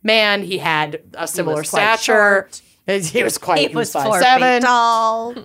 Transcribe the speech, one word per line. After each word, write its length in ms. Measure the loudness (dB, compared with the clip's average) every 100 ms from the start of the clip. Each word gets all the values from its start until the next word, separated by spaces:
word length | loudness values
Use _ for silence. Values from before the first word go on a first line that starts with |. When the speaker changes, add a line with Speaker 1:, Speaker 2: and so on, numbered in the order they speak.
Speaker 1:
man. 400 | 2 2 2 0
He 160 | -2 -6
had 440 | -2 -2 -2 -8 -14
a 80 | -12
Speaker 2:
He 60 | -8
Speaker 1:
similar 300 | -4 -4 -4
Speaker 2:
was 120 | -2
quite 300 | 0 2 0
Speaker 1:
stature. 480 | 2 4 4 2 -2
Speaker 2:
short. 120 | -18 _ _ -4
Speaker 1:
He 360 | -4 -2 -2
was 140 | -2 -4
quite, 220 | -2 0
Speaker 3:
He 80 | 0
Speaker 1:
he 80 | -2
was 180 | -4
Speaker 3:
was 100 | -2
four 100 | 0
Speaker 1:
five 100 | 2
seven. 380 | 4 4 4 2
Speaker 3:
feet 20 | 2
tall. 680 | 2 2 2 0 -2 -6 -12